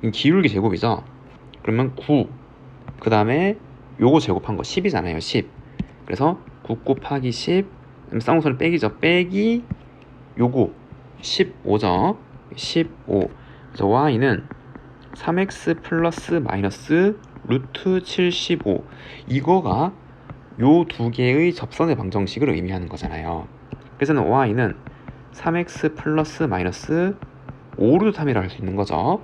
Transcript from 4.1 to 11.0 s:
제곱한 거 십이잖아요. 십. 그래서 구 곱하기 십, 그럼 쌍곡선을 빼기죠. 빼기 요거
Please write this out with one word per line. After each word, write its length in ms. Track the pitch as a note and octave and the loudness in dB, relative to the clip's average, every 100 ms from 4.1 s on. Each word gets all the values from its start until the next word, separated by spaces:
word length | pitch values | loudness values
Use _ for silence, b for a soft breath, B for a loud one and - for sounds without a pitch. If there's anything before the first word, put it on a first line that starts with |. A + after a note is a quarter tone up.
| D#3 | 4
제곱한 360 | C#3+ F2+ - G2+ | 4 -2 -2 -6
거 80 | |
십이잖아요. 560 | - - F#3+ C3+ F2 E2 | -4 -2 0 -2 -2 -4
십. 300 | - G#2 - - B B B B - | -2 -2 -4 -10 B B B B -10
그래서 340 | F#2 D3 F3+ - - | 0 0 0 -8 -20
구 140 | - A2+ | -6 -6
곱하기 540 | - C3+ - C#3 B2+ | -2 -2 -2 -4 -2
십, 340 | A#2 - F3+ G3 - - - - | -4 0 0 0 -8 -20 -20 -8
그럼 120 | - | -6
쌍곡선을 380 | A#2 E3 D3+ C3 | 2 2 2 0
빼기죠. 400 | E3 E3+ G#2+ - | 0 2 0 0
빼기 640 | D#3+ F3 F3+ F#3+ A3 A#3 A#3+ - - - - - - - | 2 2 2 0 2 0 -2 -12 -12 -20 -20 -20 -20 0
요거 340 | A#2+ C3 - - - - | 0 2 0 -2 -20 -20